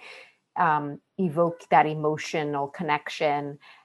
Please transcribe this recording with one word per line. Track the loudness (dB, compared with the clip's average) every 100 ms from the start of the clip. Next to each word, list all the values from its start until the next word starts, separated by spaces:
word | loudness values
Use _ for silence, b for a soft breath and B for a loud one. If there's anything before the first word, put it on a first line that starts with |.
| B B B B _ 0
um, | 2 2 -2 -10 _ -4
evoke | -2 2 0 -2 2
that | 4 4
emotional | 2 0 0 -2 -4 -2 -2 -4
connection? | -4 -2 -2 -4 -2 0 0 -4 -10 b b